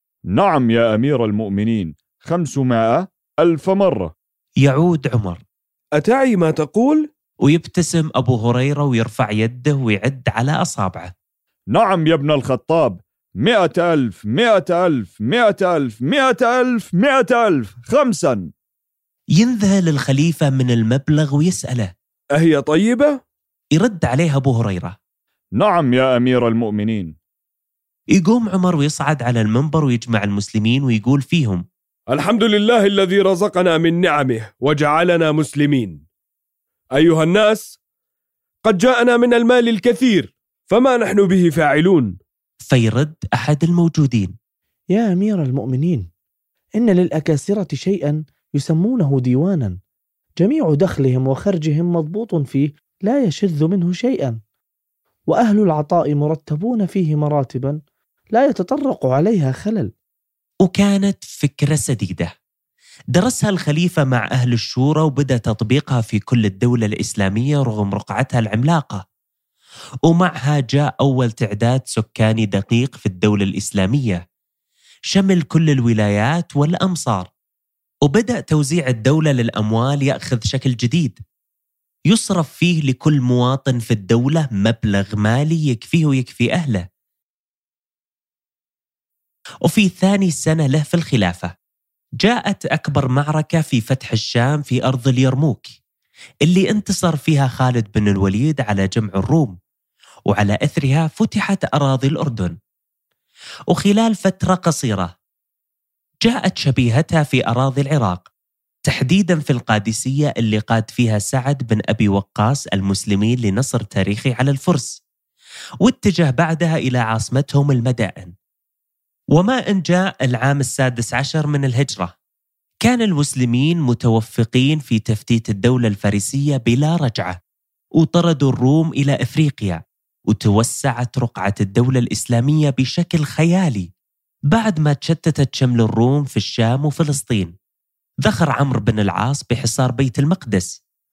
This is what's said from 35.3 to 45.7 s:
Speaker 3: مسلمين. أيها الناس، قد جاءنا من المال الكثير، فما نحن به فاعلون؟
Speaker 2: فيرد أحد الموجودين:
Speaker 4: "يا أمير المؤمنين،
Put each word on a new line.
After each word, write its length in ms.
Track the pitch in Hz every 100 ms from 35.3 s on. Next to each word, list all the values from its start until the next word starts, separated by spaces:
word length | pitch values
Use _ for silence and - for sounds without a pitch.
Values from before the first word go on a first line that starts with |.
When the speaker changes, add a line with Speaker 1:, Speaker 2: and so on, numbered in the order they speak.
Speaker 3:
مسلمين. 760 | 151 151 143 147 139 104 76 76 _ _ _ _ _ _ _ -
أيها 300 | 135 165 160
الناس، 580 | 160 185 214 220 - - _ _ _ _ _ _ _ _
قد 140 | 220 196
جاءنا 380 | 233 247 240 240
من 180 | 240
المال 340 | 240 233 247 233
الكثير، 680 | 220 240 240 254 190 - _ _ _ -
فما 260 | 208 262 247
نحن 300 | 208 202 196
به 240 | 190 175
فاعلون؟ 680 | 147 151 147 170 180 110 92 _ _ _ _
Speaker 2:
فيرد 520 | - 131 113 110 151 156 -
أحد 300 | 120 - 151
الموجودين: 720 | 170 175 170 156 139 120 92 92 _ _ _ _ -
Speaker 4:
"يا 240 | 190 226
أمير 300 | 180 208 202
المؤمنين، 680 | 139 131 117